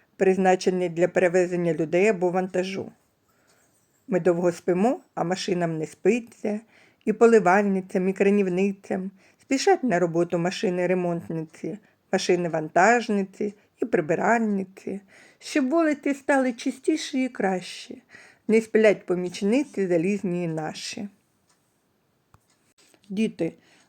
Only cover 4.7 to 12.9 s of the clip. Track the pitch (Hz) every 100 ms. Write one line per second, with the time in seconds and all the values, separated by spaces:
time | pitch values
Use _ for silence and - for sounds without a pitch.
4.7 | 175 220 277 - - 170 185 - 180 170
5.7 | 160 156 - 185 240 233 - 214 208 -
6.7 | _ _ _ - 214 233 226 175 190 202
7.7 | 190 190 196 185 190 196 208 190 180 202
8.7 | 196 - 196 185 - _ _ _ 277 -
9.7 | 359 254 175 175 165 175 175 170 190 202
10.7 | 180 180 185 175 170 - 165 156 - -
11.7 | 208 - _ _ 190 - 180 175 160 156
12.7 | - 196